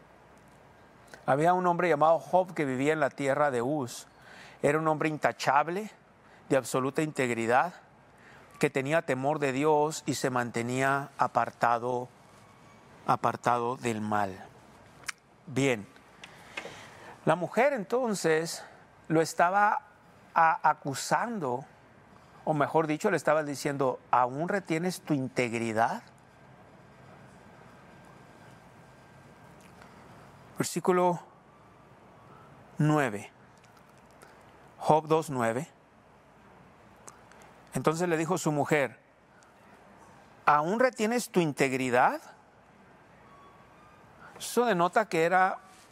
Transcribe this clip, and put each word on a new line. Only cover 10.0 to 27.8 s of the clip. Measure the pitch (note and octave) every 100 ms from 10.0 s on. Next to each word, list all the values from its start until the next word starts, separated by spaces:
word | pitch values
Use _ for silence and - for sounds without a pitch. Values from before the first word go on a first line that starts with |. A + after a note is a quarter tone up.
| -
y | C3
se | C#3
mantenía | B2 A#2+ A2+ A#2 B2+ C3+ C#3 C#3 -
apartado, | B2+ - A2+ - A#2+ A#2+ B2 B2 B2+ - - - - - - - - - -
apartado | B2+ A#2+ A2+ - A#2+ A#2 C3
del | B2+ A2
mal. | G#2+ G#2 G2+ F#2 - - - - - - - - _ _ -
Bien, | B2+ C#3 A#2+ F#2+ - - - - - - - - - - - - - -
la | E3
mujer | D#3+ - C4+
entonces | C#4 F#3 A#3+ B3 G3+ E3+ D#3+ E3+ - - - - - -
lo | D#3+
estaba | D#3 - F3 G3 G#3 - - - - - -
a-, | - E3 E3 D#3
acusando, | D3 D3+ C3+ - D#3+ G#3 A3+ C#3+ B2 C#3+ - - - - - - -
o | -
mejor | D3+ C3+ D#3 D#3+
dicho, | D3+ G#3+
le | F3
estaba | - D3+
diciendo, | D3 C#3 D3+ C#3 C#3 B2 -
"¿Aún | A#2+ B2 C3+ E3
retienes | G3+ F#3 D#3+ F#3 F3
tu | -
integridad?". | D3 C3 - B2 A#2 A#2 A2 A#2+ G3 - - - - - - - - - - - - - - - - - -